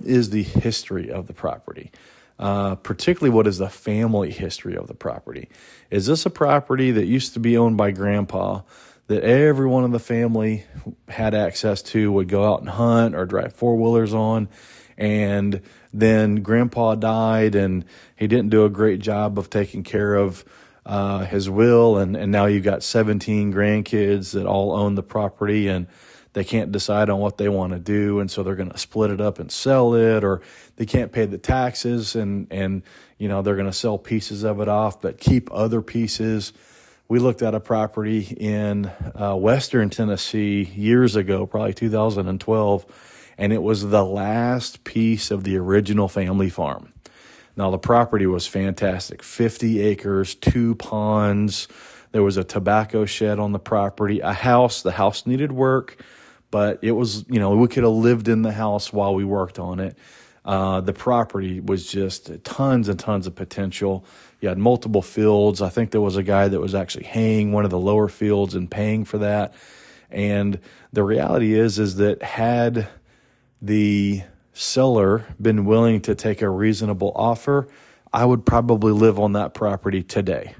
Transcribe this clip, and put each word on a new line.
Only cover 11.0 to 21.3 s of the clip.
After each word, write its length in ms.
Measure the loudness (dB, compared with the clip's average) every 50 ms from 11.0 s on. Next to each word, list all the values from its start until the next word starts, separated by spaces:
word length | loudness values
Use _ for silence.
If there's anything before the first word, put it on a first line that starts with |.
| _ -12
had 260 | -6 -4 -2 0 0
access 480 | 0 0 -2 -2 -2 -2 -2 -2 -2 -4
to, 300 | -2 0 2 2 4 2
would 160 | 2 2 2
go 240 | 2 2 2 2 2
out 80 | 0
and 80 | -2 -4
hunt 480 | -4 0 2 4 4 4 4 2 0
or 100 | -2 -4
drive 260 | -2 -2 -2 -4 -4 -4
four-wheelers 640 | -2 0 2 2 2 2 4 4 2 2 2 0
on, 340 | 0 0 0 0 0 -2 -4 -8 -14 -20 -20 -20 -20 -20 -20 _
and 640 | -4 -2 -2 0 0 0 0 0 0 0 -2 -2 -4 -6 -12 -20 _ _ _ -2
then 440 | 2 4 6 6 6 4 4 2
grandpa 580 | 0 0 0 2 2 2 0 0 0 2 2 2
died 600 | 2 0 0 0 0 0 2 2 2 2 2 2
and 280 | 2 0 0 0 -4 -6 -8 -14 -20 -20 -20 _
he 140 | -4 -2 0
didn't 220 | 2 2 2 4
do 140 | 4 4 4
a 60 | 4
great 300 | 4 2 2 2 2 0
job 360 | -2 -2 -2 -2 -2 -2 -2
of 140 | -4 -6 -4
taking 320 | -2 -2 -2 -2 -6 -10 -8
care 320 | -6 -4 -2 0 2 2
of, 300 | 2 2 0 -2 -6 -14 _ -20 -20 -20 _ _ _ -10
uh, 400 | -6 -4 -2 -2 -2 -4 -4 -6
his 260 | -4